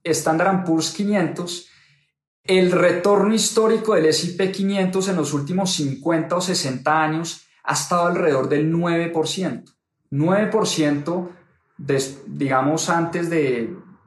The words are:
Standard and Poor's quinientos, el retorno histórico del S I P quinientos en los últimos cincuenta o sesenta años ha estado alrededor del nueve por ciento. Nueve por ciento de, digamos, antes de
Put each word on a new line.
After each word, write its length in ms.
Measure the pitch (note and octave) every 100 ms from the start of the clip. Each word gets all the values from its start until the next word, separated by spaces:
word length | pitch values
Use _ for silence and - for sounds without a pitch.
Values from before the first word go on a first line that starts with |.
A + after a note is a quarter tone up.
Standard 460 | E3+ D3+ - D#3+ F#3
and 160 | F#3
Poor's 280 | F3 D#3+ D#3
quinientos, 760 | - G3+ G3+ D#3+ - F3 - - _ _ _ _ _ _ _
el 300 | - F#3+ F3+
retorno 640 | F3 F3 F3+ G3 G3+ G3+
histórico 600 | A3 - A3+ A3 A3+ G#3+
del 120 | F#3+ D#3+
S 200 | D3+ E3+
I 40 |
P 200 | - F#3+
quinientos 580 | F#3+ G3 G3 F#3 F#3+ F#3+
en 80 | F3+
los 180 | C#3+
últimos 380 | C#3+ C#3+ F3+ F#3
cincuenta 640 | - C#3+ C3+ E3 E3 - F3+
o 40 |
sesenta 600 | F#3 E3 C3+ B2 D3+ D#3
años 400 | D#3 D#3+ E3 - _ _
ha 100 | -
estado 320 | C#3+ - F3 F3
alrededor 420 | F3+ F3 C3+ C3
del 220 | D3 D#3
nueve 380 | E3 E3+ E3 E3+
por 200 | E3 D3+
ciento. 440 | - F#3 - - _ _ _ _
Nueve 380 | C#3+ D#3+ G3 G#3+
por 200 | G#3+ G#3+
ciento 640 | - D3 C#3+ C#3+ F3+ F3+ - _ _ _ -
de, 260 | C#3 C3+ C3+ - -
digamos, 600 | C#3+ C#3 C3 C#3 D#3 -
antes 400 | E3+ D#3+ E3+ E3+
de 480 | E3 C#3 A#2+ A2 - - -